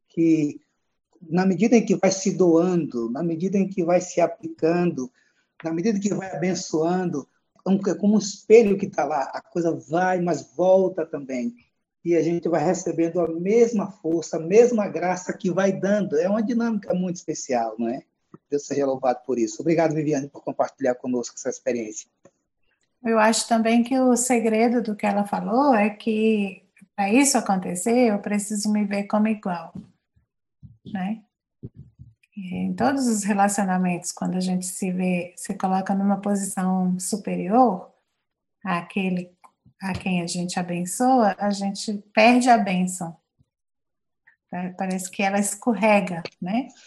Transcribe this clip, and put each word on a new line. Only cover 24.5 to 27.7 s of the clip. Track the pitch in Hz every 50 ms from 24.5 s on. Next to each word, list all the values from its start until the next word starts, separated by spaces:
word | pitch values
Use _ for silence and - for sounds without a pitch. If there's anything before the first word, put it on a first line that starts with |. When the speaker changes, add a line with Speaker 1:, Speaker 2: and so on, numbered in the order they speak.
| 214 220 233 247 233 247
Speaker 2:
do | 202 214 208
que | 208 -
ela | 208 196 202 202
falou | 202 208 190 180 185 214 247 285 294 254
é | 214 208 214
que, | 214 - - 233 214 214 220 220 220 208 202 196 190 - _ _ _ _ - _ _
pra | - 196 196
isso | 214 269 285 269 - 240
acontecer, | 208 - 196 190 185 190